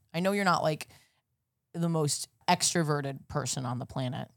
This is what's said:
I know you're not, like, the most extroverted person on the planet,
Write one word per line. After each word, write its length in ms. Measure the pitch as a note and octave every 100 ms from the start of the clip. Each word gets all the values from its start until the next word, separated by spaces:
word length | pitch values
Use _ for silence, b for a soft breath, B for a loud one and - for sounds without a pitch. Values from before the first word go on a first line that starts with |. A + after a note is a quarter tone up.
| _
I 60 | E3
know 120 | F#3+
you're 120 | G3+
not, 180 | F#3+ E3
like, 260 | D#3+ D#3 - b b b b _ _ _ _
the 140 | F3 E3+
most 400 | D#3+ D3 - - _ -
extroverted 800 | F3 - F3+ D3+ D3 C#3 C#3 -
person 380 | D3+ B2+ - B2
on 120 | B2
the 80 | B2+
planet, 420 | C#3 B2+ B2 B2+